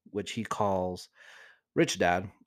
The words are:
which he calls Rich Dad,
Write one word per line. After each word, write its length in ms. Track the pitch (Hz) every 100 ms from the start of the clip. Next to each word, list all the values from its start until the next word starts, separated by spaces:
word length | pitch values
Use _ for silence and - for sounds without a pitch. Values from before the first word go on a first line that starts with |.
| -
which 220 | 101 95
he 120 | 117
calls 640 | 104 - 104 95 90 90 - _ - - - _ _
Rich 240 | - 170 95
Dad, 320 | 87 90 101 -